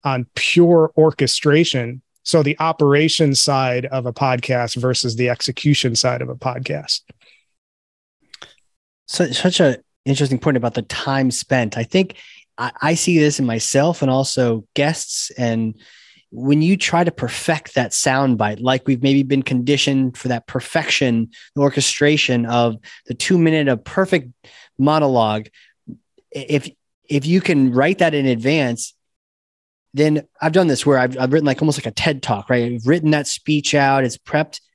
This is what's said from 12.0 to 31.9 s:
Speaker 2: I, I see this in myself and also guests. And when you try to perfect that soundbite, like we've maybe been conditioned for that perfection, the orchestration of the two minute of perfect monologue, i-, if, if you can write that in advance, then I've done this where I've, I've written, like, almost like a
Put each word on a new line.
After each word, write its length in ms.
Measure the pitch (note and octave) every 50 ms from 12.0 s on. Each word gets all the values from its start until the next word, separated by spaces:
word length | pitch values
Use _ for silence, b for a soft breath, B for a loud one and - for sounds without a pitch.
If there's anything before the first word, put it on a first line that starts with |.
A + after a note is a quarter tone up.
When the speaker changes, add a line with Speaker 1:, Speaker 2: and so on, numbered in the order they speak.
| F#3+ F#3+ - B B B B B B B _
Speaker 2:
I, 140 | - - - - -
I 120 | - D3+ E3+
see 240 | E3 - - F3
this 220 | D#3+ D3+ D3 C#3+ -
in 60 | C#3
myself 560 | A#2+ A2+ A2+ - - - C#3 C#3+ E3 E3+ -
and 100 | D3 C3+
also 540 | C3 C3 C3+ - - - B2+ A#2+ A2+ A2+ - _ _
guests. 560 | - C#3+ D3+ E3 - - - - - - -
And 440 | - - B2 A#2 A2+ A2+ A2+ A2 A2 b b b b b b b b b b _
when 320 | - A2+ B2 C3+ D3 D3+
you 160 | D#3 E3+ G3
try 260 | F#3+ - - - E3+ F3
to 80 | E3+
perfect 640 | - - - A2+ - - - - E3 D3+ - - -
that 180 | C3+ B2 A2+
soundbite, 680 | - - - D3 C3 C3+ C#3 C3+ B2 G#2 A2 G#2 G#2 G2+
like 260 | A#2 C3 C3 B2+ -
we've 140 | - C3+ A#2+
maybe 220 | B2+ C3+ C#3 C#3 C#3
been 200 | C3 C#3+ C#3 C3+
conditioned 720 | - C3 B2+ B2 C3 C#3+ C3+ C#3 C3+ C#3 C3+ C3 B2+ B2
for 120 | - -
that 180 | C3 B2 A#2 _
perfection, 840 | - - C3 - - - E3 - - - - C#3+ B2+ A#2 A2+ A2+ A2 B B B B B
the 60 | D3
orchestration 840 | C#3+ C#3+ - C#3+ C3+ - - - D3 D3 D3+ D3 - - B2+ A#2+ A#2
of 320 | A#2+ A#2+ A#2+ A#2+ A#2+ A2 A2 B B B B B
the 80 | - B2+
two 240 | - - - F#3+ F3
minute 280 | E3 D#3+ D#3+ D#3 D3
of 160 | C#3 B2+ A2+ -
perfect 460 | - - - F#3+ F3+ - E3+ C3 B2 - _ B B B B B B B
monologue, 680 | - C3+ D3 D3+ D#3 D3+ C#3 C3 A#2+ A2+ G#2+ G#2+ G#2+ G#2+ - b b b b b b _ - - _ _ _ _ _ _ _ -
i-, 100 | C#3 C3+
if, 220 | A#2 D3+ C#3+ - - _ _ _ _ _ _ _
if 180 | _ C#3+ C#3+ C3+
you 160 | D#3+ F3 F#3
can 300 | - - E3+ C#3+ C3+ B2+
write 260 | A#2+ B2+ C#3 E3 F#3+ F#3+
that 140 | F3 E3 D3
in 140 | D3 C3+
advance, 680 | C3+ B2 A2+ A2+ C3+ D3+ D#3+ C#3 B2 A#2 A2+ - - _ _ _ _ _ _ _ _ _ _ _ _ _ _ _ _ _ _ _ _ -
then 320 | C3+ D3+ D#3 D3+ D3+ - _ _ _
I've 120 | - D#3+
done 160 | D#3 F#3 F#3
this 180 | D#3+ C3+ - -
where 140 | D3 C#3+ C3
I've, 180 | B2+ B2+ B2+
I've 160 | - B2+ B2+ C3+
written, 140 | D#3+ D3
like, 160 | C#3+ C3 - D3+
almost 160 | D#3 C#3 D3
like 80 | -
a 40 | A2+